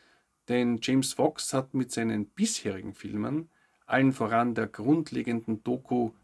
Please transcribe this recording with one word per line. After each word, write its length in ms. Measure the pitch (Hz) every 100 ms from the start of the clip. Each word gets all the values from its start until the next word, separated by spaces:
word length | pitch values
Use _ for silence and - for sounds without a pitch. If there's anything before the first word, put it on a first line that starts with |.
| _ _ _ _ -
Denn 320 | 123 120 117
James 340 | - 131 131
Fox 380 | - 151 - -
hat 220 | 135 131
mit 160 | 135 123
seinen 360 | - 113 110 101
bisherigen 680 | - 220 - 107 95 -
Filmen, 560 | 92 101 104 117 147 165 _ _ _ -
allen 260 | 127 135
voran 420 | 131 110 117 120
der 140 | 113 107
grundlegenden 960 | - 113 160 160 127 117 117 113 110
Doku 480 | - 123 - 123 113 -